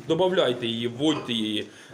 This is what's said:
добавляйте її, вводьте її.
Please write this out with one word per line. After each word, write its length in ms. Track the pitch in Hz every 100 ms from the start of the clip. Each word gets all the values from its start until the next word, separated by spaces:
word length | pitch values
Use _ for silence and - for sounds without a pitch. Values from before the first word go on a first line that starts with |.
| 135
добавляйте 580 | 165 185 185 131 123 117
її, 220 | 113 117
вводьте 440 | 123 151 143 -
її. 340 | 117 107 104 101 - -